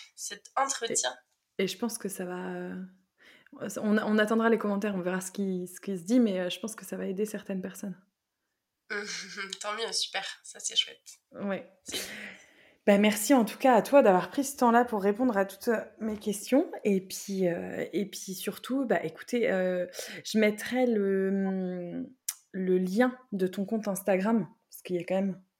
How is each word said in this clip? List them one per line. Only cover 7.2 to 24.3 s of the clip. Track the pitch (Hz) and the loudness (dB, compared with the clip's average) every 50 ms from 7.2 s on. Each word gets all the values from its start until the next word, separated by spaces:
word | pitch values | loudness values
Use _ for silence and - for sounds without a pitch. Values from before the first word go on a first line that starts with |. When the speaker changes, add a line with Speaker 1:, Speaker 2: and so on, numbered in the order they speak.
| 214 208 | -4 -4
Speaker 2:
certaines | - 196 196 - 196 185 | -4 -8 -8 -6 -6 -6
personnes. | 185 190 185 - - 202 180 - _ _ _ _ _ _ _ _ _ _ _ _ _ _ _ _ _ _ | -6 -8 -10 -10 -10 -10 -10 -12 _ _ _ _ _ _ _ _ _ _ _ _ _ _ _ _ _ _
Speaker 1:
<laughs> | 214 208 208 196 180 185 185 190 175 208 196 190 185 - | -6 -6 -6 -6 -8 -10 -10 -10 -10 -10 -8 -8 -8 -8
Tant | - 208 208 | -6 -6 -4
mieux, | 220 226 196 185 | -4 -4 -4 -2
super, | - - - - 190 196 - - - _ | -4 -4 -2 -4 -6 -6 -6 -10 -14 _
ça | - - - | -20 -18 -10
c'est | - - - | -8 -2 0
chouette. | - - - - - _ - - - _ _ | 0 0 -2 -6 -14 _ -20 -20 -20 _ _
Speaker 2:
Ouais. | - - 202 101 190 - - - - _ _ | -12 -8 -4 -4 -4 -4 -6 -12 -18 _ _
Speaker 1:
C'est | - - - | -8 -8 -8
le | |
but. | - - - - - - - - - - _ _ _ _ _ _ _ | -8 -8 -10 -12 -14 -14 -16 -18 -20 -20 _ _ _ _ _ _ _
Speaker 2:
Bah, | 208 202 202 | 4 6 6
merci | 208 214 208 - - - 285 | 6 4 4 2 2 4 6
en | 254 214 | 6 6
tout | 202 - - | 4 0 2
cas | - 262 247 | 4 6 6
à | 208 | 6
toi | 190 - 269 285 247 | 6 8 6 8 8
d'avoir | 208 185 180 175 - | 8 6 6 4 0
pris | - 285 269 | -2 -2 -2
ce | - - - | -2 0 2
temps-là | 254 233 226 240 247 | 4 6 6 6 6
pour | 247 226 208 | 4 0 0
répondre | 190 202 208 214 262 254 208 196 | 2 0 2 2 2 2 2 2
à | 196 | 0
toutes, | 196 - - - 240 | 0 -2 -4 -2 0
heu, | 226 214 - - - - | 0 0 -2 -8 -12 -8
mes | 214 220 214 202 | -6 -6 -6 -4
questions. | - 214 196 - - - 247 277 359 339 - - - | -4 -4 -4 -4 -2 2 2 4 4 2 -4 -4 0
Et | 214 196 190 | 2 2 2
puis, | 190 190 - - - - 196 190 185 175 | 0 -4 -8 -12 -8 -6 -2 0 2 2
heu, | 170 185 185 185 - - - - - | 2 0 -4 -6 -6 -6 -6 -4 -2
et | 175 202 | -4 -4
puis | 196 - - - 196 185 | -4 -6 -12 -12 -12 -12
surtout, | - - 208 196 - - - 254 277 269 | -8 -8 -8 -8 -8 -6 -4 -2 -2 0
bah, | 220 196 165 - | 2 2 0 0
écoutez, | 160 160 - - - - 240 220 180 | -2 -6 -10 -8 -4 -2 0 2 2
heu, | 190 185 185 185 180 180 180 180 - - - - 214 - - | 2 2 0 0 0 -2 -2 -4 -6 -12 -12 -12 -14 -14 -12
je | - - 220 | -4 0 2
mettrai | 214 208 214 214 - - 247 254 254 | 4 4 2 0 -4 -4 0 2 2
le, | 247 226 208 202 196 196 190 190 190 | 4 4 2 2 2 2 2 2 0
mmh, | 196 196 196 190 190 190 185 180 180 180 175 175 170 170 170 - - _ _ - - - _ _ | 0 0 0 0 -2 -2 -2 -4 -4 -6 -8 -8 -8 -8 -8 -10 -12 _ _ -12 -12 -12 _ _
le | - 190 190 185 185 185 | -6 -4 2 2 4 4
lien | 185 185 190 220 254 254 247 - - _ | 2 2 2 2 2 2 2 -4 -10 _
de | 202 185 185 185 | -4 -2 -2 -2
ton | 185 202 196 | -2 -4 -4
compte | 190 226 220 220 208 | -2 -2 -2 -2 -4
Instagram, | 190 185 - 208 190 185 185 220 | -4 -2 0 0 2 2 2 2